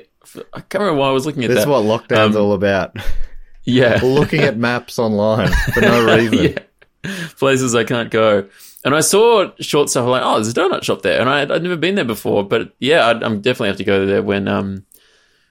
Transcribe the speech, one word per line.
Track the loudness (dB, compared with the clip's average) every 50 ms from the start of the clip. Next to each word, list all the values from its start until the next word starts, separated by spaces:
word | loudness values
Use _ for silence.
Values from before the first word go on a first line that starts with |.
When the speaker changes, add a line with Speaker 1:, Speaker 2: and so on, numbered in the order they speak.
| -8 _ _ _ _ -20 -20 -20 -18 -16 -16
Speaker 1:
I | -18
can't | -14 _ -6 -4 -2
remember | 0 0 0
why | 2 2
I | 2
was | 0 0
looking | -2 -4 -4 -2
at | 0
Speaker 2:
This | 2
Speaker 1:
that. | 2 2
Speaker 2:
is |
what | 2 2 2 2
lockdown's | 2 0 -2 -2 -2 0 2 2 2 2
Speaker 1:
Um, | 2 2
Speaker 2:
all | 0 0
about. | 2 2 2 2 0 -2 -4 -8 -4 0 0 2 2 0 -2 -4 -10 -16 -16 -20 -10 -4
Speaker 1:
Yeah. | 0 2 2 4 4 2 2
Speaker 2:
<laughs> | 2
Looking | 2 2 2 2 2 2 0
at | 0 0 0
maps | -2 -2 -2 -2 -4 -6 -8 -6 -4
online | -2 0 0 0 0 2 0 0 0 0 0 0 0 0 0
for | 2
no | 2 4 4 4 4 4 4
Speaker 1:
<laughs> |
Speaker 2:
reason. | 2 2 2 0 0 0 0 -2 -4 -10 _ _ _ _ _ _ _ -12
Speaker 1:
Yeah. | -10 -10 -10 -10 -12 -8 -2
Places | 0 0 2 2 0 0 0
I | 0 0
can't | 0 -2 -4 -4 -2
go. | 0 2 2 4 2 2 0 -4 _ -20 -20 -20 -20 -6 -2
And | 0 0
I | 0
saw | 0 2 2 4 4 4 4 4 2 -2 -6 -10
Shortstop, | -8 -2 0 0 0 0 0 -2 0
like, | 0 0 0 0
"Oh, | 0 0
there's | 0 -2 -2
a | -2
donut | -2 -2 -2 -2 -2 -2
shop | -4 -4 -2 -2
there." | 0 0 2
And | 0 0
I, | 0 0 0
I'd | -2 -2 -4 -2
never | -4 -4
been | -4 -2 -2 -2
there | -2 -2
before, | -4 -6 -6 -4 -2 -2 -2 -2
but | 0 -2 -4 -4 -6 -8 _
yeah, | -2 0 2 2 4 2
I'd, | 2 0 -2
I'm | -4 -4 -2 -2
definitely | -2 -2 -2 -2 -4
have | -4 -4
to | -2
go | 0 0 2 2
there | 2 0 0 0
when, | 0 -2 -2 -2 -2
um, | -2 -2 -4 -4 -8 -10 -12 _ _ _ _ _ _ _ _ _ _ _ _ _